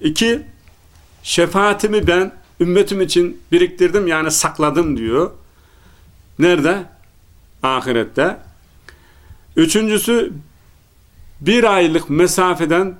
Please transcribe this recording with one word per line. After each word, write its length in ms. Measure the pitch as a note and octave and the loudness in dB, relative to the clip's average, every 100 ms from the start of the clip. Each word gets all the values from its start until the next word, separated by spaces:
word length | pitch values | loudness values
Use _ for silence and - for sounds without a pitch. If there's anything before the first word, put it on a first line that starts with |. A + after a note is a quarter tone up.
İki, 400 | D#3 - A3+ A#3 - - - _ _ - _ _ | -4 0 0 0 -6 -20 -20 _ _ -20 _ _
şefaatimi 840 | - - E3+ G3 G#3 G3+ G#3 G#3 E3 | -6 0 0 2 0 0 0 0 2
ben 240 | E3+ B2 - - - | 0 0 -6 -20 -4
ümmetim 420 | F3 F3+ G3 G3 | 0 2 0 0
için 400 | E3 F3 F3 - - | 0 0 -2 -4 -2
biriktirdim, 560 | E3+ F3+ F3+ F3 G3+ F3+ | 0 0 0 0 0 0
yani 240 | D#3 D#3 | -2 -2
sakladım." 680 | D3+ E3 - D3+ D3 E3 B2 | -2 -4 -2 -2 0 -2 -2
diyor. 340 | A2 B2+ F3+ - - _ _ _ - - - - - - | -2 -2 -2 -6 -20 _ _ _ -20 -20 -20 -20 -20 -2
Nerede? 440 | E3+ E3+ D3 G3 F3+ - - _ _ - _ - | 2 2 0 -2 -6 -20 -20 _ _ -20 _ -6
Ahirette. 760 | C3 C3 B2+ A#2 G#2 - D#3+ G3+ - - _ _ - - _ - - - _ - | -2 -2 -2 -2 -2 -2 -2 -4 -16 -20 _ _ -20 -20 _ -20 -20 -20 _ 0
Üçüncüsü, 800 | D#3+ G#3 A3 G#3 - A#3 - D3 - _ _ _ _ _ _ _ - - | 2 2 0 -2 0 0 -2 -8 -20 _ _ _ _ _ _ _ -20 -8
bir 320 | C#3+ A#3+ A3+ | 0 4 4
aylık 360 | G3 E3+ D#3+ - | 4 2 0 -2
mesafeden 840 | C#3+ F3 - F#3 E3+ D#3+ E3+ F#3+ F3+ | 0 2 2 0 0 0 0 -2 -6